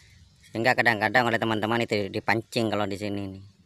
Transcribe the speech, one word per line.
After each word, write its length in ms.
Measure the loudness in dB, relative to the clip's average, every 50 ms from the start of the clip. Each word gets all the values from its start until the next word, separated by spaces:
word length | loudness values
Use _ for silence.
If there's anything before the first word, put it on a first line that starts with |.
| -20 -20 -20 -20 -20 -20 _ _ -20 -10 -6
Sehingga 160 | 0 2 2
kadang-kadang 560 | 2 4 4 2 2 2 0 2 4 4 4
oleh 80 | 4 2
teman-teman 480 | 2 0 0 0 0 0 0 0 0 0
itu 240 | 0 0 -2 -2
dipancing 640 | -4 -6 -4 0 0 0 0 -2 -4 -2 -2 0 0
kalau 160 | 0 -2 -2
di 80 | -4 -4
sini 320 | -6 -6 -6 -6 -6 -8
ini. 160 | -10 -12 -14 -18 -20 -20 _ _